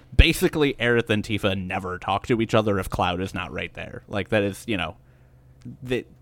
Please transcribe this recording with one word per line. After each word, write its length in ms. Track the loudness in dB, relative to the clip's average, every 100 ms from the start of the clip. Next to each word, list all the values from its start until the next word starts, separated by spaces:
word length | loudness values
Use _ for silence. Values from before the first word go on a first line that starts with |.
| 0 4
basically 580 | 6 4 2 2 0
Aerith 340 | 2 2 2 2
and 120 | 0
Tifa 340 | 0 -2 0 -2
never 380 | -4 -6 -6 -8
talk 280 | -4 -2 0
to 140 | 0
each 140 | 4
other 240 | 2 4 2
if 120 | 0
Cloud 300 | 0 0 0
is 120 | -4
not 180 | -6 -8
right 200 | -8 -8
there. 280 | -10 -12 -12 -8
Like, 220 | -6 0
that 120 | 2
is, 220 | 2 -2 -4
you 100 | -4
know, 200 | -4 -8 -20 -20 -20 -20 -20 -20 -18 -14
the, 220 | -4 -4 -4 -14